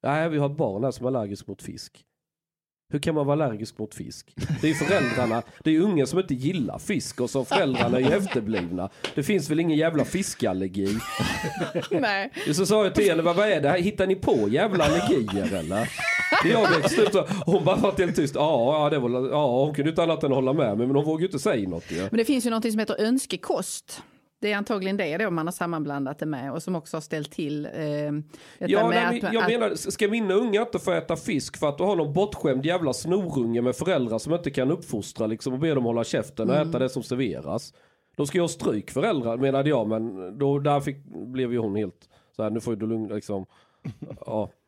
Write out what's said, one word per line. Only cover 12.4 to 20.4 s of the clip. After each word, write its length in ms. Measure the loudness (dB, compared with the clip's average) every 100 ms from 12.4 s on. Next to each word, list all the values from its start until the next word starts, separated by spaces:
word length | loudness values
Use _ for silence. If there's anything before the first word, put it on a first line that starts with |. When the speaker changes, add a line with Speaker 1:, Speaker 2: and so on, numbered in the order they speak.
| -4
Speaker 1:
Så 120 | 0 2
sa 180 | 4
jag 100 | 4
till 160 | 4 4
henne, 120 | 4
"Vad, 140 | 4 4
vad 120 | 4
är 120 | 4
det 80 | 2
här? 100 | 2
Hittar 280 | 0 0 0
ni 80 |
på 340 | 2 2 4 4
jävla 360 | 2 2 2
allergier, 680 | 4 2 4 2 2 -2 0 -2
eller?" 300 | -2 -2 -2 -4 -2 0 2 2
Jag 260 | 4 4 4
växte 320 | 4 4 4
upp 100 | 4
så, 140 | 4 0 -2 2
hon 180 | 4
bara, 120 | 4 4
"Varit 220 | 2 2
helt 180 | 2 2
tyst." 180 | 0
Ja, 440 | 2 2 4 4 4
ja, 60 | 2
det 80 | 2
var, 300 | 0 0 0
ja, 340 | 2 2 4
hon 100 | 2
kunde 160 | 2 0
inte 120 | 2
annat 220 | 2 2
än 80 | 2
hålla 200 | 2